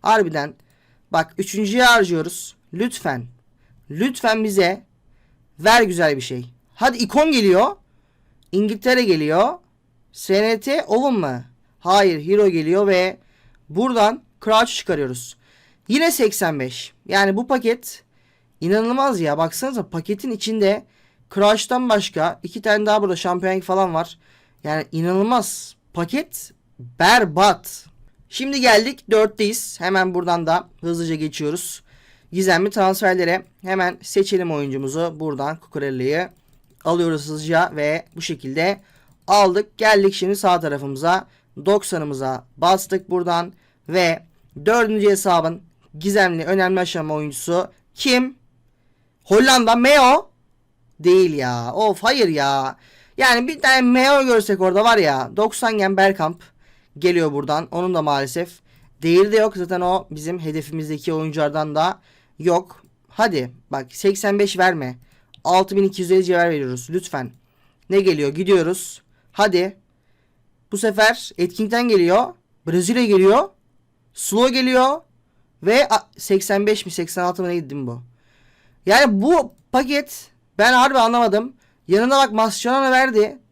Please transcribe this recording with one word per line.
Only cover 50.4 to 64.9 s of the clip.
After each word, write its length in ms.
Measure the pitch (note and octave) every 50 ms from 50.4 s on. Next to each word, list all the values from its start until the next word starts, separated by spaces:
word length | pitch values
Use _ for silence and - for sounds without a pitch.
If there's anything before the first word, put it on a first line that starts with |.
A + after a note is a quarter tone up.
| _ _ _ _ _ _ _ _ _ _ _ _
Değil 340 | D#3 F3+ F3+ F#3+ F#3 E3+ D3+
ya. 400 | C#3+ B2+ B2 B2 A#2+ A#2 A#2+ -
Of, 300 | F#3 A3 G#3+ F#3+ - G3+
hayır 240 | A#3 C4+ C#4 A3+
ya. 500 | F3 D#3+ D3 C#3 C#3 C#3 C3+ C3+ C3+ - _ _ _ _ _ _ _ _
Yani 300 | - C4+ B3+ A#3+ A#3 B3
bir 140 | C4 D#4+ -
tane 200 | - C4 C4 C4
Meo 440 | B3+ B3 B3 B3+ B3+ C4+ C#4+ C#4 C4+
görsek 360 | B3+ A#3+ A3 G3+ G#3+ G3+ F3+
orada 220 | F#3 F#3 F3+ G3+ G#3+
var 140 | A#3 A3+
ya. 340 | G#3 F3 D3+ C#3 C3 B2+ B2 -
Doksan 400 | G3 G#3+ A3+ - - B3 A3+ A3
gen 200 | G#3 G3 F#3+ G3
Bergkamp 460 | F#3+ G3 G3 G3 F#3+ D#3+ D#3+ E3+ - - _ _ _ _ _ _ _ _ _ _ C#3+
geliyor 320 | D#3 F#3 F3+ E3+ E3 D3+
buradan. 360 | C#3+ C#3+ D3 C3 D3 D#3 E3 -
Onun 220 | - E3+ F3+ F#3 F3+
da 80 | E3
maalesef 480 | D3+ D3+ C#3+ C#3 C#3 C3 - E3+ F3 E3+ - _ _ _ _ _ _ _ _ _
değeri 300 | - E3 E3+ F3+ G3 G#3
de 60 | G#3+
yok. 200 | A3 G#3+ G#3+ G3+
Zaten 240 | F#3+ F3+ E3+ F#3 F3+
o 260 | F3+ F3+ F#3 F#3+ - _
bizim 280 | D#3 D3+ D3+ D#3+ F3+ F3+
hedefimizdeki 720 | D#3+ D#3 D3+ D#3+ D3 D3 D3+ D#3+ D#3 D3+ D#3 D3 - - D#3+
oyunculardan 640 | D#3 D#3 D#3+ D3 D#3+ D3+ D3 D3 D#3 D3+ D3+ D3
da 240 | D#3 D#3+ F3+ - _ _ _ _ _ _ _ _ _
yok. 460 | D#3 F3+ E3+ F3 F3+ - - _ _ _ _ _ _ _
Hadi 420 | _ - A3 A#3 F3+ C#3+ B2+ B2 - - _ _
bak 140 | - C3+ C3 B2+ -
seksen 460 | - - G3 G3+ G3 - G3+ G3+ G3+
beş 180 | G#3 G3 -
verme. 400 | F3+ F#3 F#3 F3 D#3+ C3+ B2+